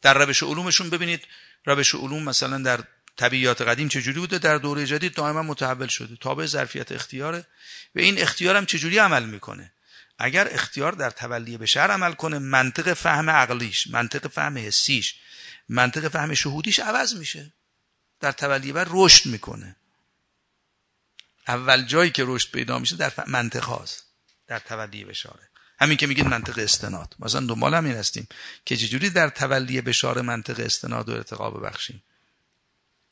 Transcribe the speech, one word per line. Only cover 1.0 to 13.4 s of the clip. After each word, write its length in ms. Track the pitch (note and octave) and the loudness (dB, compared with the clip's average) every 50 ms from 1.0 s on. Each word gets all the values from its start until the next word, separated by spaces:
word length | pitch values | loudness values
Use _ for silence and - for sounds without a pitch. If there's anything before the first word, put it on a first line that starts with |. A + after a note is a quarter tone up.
| F3+ E3+ E3+ D#3+ - - - - - - - _ _ | -2 -2 -4 -6 -8 -14 -20 -20 -20 -20 -20 _ _
روش 300 | - C#3+ C#3 C#3 C3+ - | 0 2 4 4 2 2
علوم 280 | D3 - C3 C#3+ D3+ D#3 | 0 -4 -4 -6 -4 -4
مثلاً 340 | D3 B2+ - - C3 C3+ C3+ | -2 -2 -2 -2 -2 -4 -2
در 260 | C3+ C3 B2 A#2+ A2+ - _ _ _ - _ | 0 0 0 0 -2 -10 _ _ _ -20 _
طبیعیات 460 | - B2 B2 B2 C3 B2+ B2+ A#2+ - | 0 0 2 2 4 4 4 4 4
قدیم 260 | A#2+ A2+ A#2 B2 D3+ D3 | 2 0 2 2 0 -2
چجوری 320 | - C#3 A#2+ A#2+ C3+ D#3 | -2 -2 -2 -2 -4 -4
بوده، 180 | F3+ F3 F#3+ F3+ | -4 -4 -4 0
در 200 | D#3 E3 D3+ D3+ | 2 2 2 2
دورهٔ 280 | C3 D3 C#3+ C#3+ D3 | 0 -2 -2 -2 -2
جدید 280 | C3 C#3+ D3+ D#3 F3+ - | -2 -2 -2 -2 -2 -2
دائما 300 | - D3+ D3 D3+ D#3 D#3+ | -2 -2 -2 -2 -2 -4
متحول 440 | D#3 D3 - C#3+ B2+ C3 B2+ C3 B2 | -4 -4 -4 -2 -2 -2 -4 -4 -4
شده، 280 | - - A#2+ A#2 A#2 | -4 -6 -6 -10 -14
تابع 300 | A#2 - C3 C3+ C#3 D#3+ | -8 -4 -4 -4 -2 -2
ظرفیت 460 | D#3 C#3 C#3+ C3+ A#2+ - C3+ C#3 - | -4 -2 -2 -4 -4 -4 -10 -8 -8
اختیاره 540 | C3+ B2+ - - - C3 C#3 D3+ E3 E3+ E3+ _ _ _ - - - - - _ _ | -8 -10 -10 -10 -8 -8 -6 -6 -6 -8 -10 _ _ _ -20 -20 -18 -20 -20 _ _
و 40 | D#3+ | 4
این 220 | D#3 F#3 G3+ F#3+ | 4 4 4 4
اختیار 340 | E3+ D3 - - E3+ F3+ F#3+ | 2 0 0 0 2 4 4
هم 100 | G3+ G3 | 4 4
چجوری 320 | - - E3 C#3+ E3 F3+ G#3+ | 2 -2 -2 0 0 4 4
عمل 280 | G#3+ G3 D#3+ C3+ A#2 | 6 6 6 2 0
می‌کنه. 460 | A2 G#2+ G2+ - - G#2 F#2+ F#2+ - _ _ _ _ - - - _ _ _ | -2 -8 -10 -12 -12 -14 -14 -16 -20 _ _ _ _ -20 -20 -20 _ _ _
اگر 360 | A2+ B2+ C3+ F3+ G3+ - - | -4 0 2 2 2 2 0
اختیار 380 | - C#3 - - C#3 C3+ D#3+ | -4 -4 -4 -4 -2 -2 -2
در 180 | F3+ F3+ C#3 B2 | -2 -2 -4 -6
تولی 480 | - - B2 A#2+ B2 A#2 A#2 A#2 A#2 A#2 | -6 -6 -10 -8 -8 -8 -8 -8 -10 -6
بشر 340 | A2+ G#2+ - C3+ D3+ F#3+ | -2 0 2 4 4 2
عمل 220 | G3+ F#3+ F#3 F3 E3 | 2 2 0 -2 -2
کنه، 260 | - - D#3+ D3+ D3 | -2 -6 -4 -4 -4
منطق 540 | C#3 C3+ C3+ C3 B2+ B2+ A#2+ - E3 F3 F3 | -4 2 2 4 2 2 0 -2 0 0 -2
فهم 360 | - - E3+ D#3 D3 D#3+ D#3 | 0 2 2 2 2 2 4
عقلیش، 580 | D#3 D3+ | 4 4